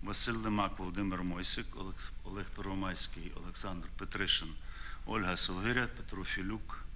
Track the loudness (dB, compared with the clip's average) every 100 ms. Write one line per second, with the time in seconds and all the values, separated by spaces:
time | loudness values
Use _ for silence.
0 | 0 2 2 2 4 4 4 0 -2 0
1 | 0 2 0 2 2 2 0 -4 -6 -4
2 | -6 -4 -4 -4 -4 -4 -2 0 0 0
3 | -2 -2 -4 -4 -4 -4 -2 -2 -4 -4
4 | -4 0 2 2 0 -4 -6 -4 -4 -4
5 | 0 2 4 4 4 4 4 4 2 -2
6 | -4 -2 -2 0 0 -2 -4 -4 -6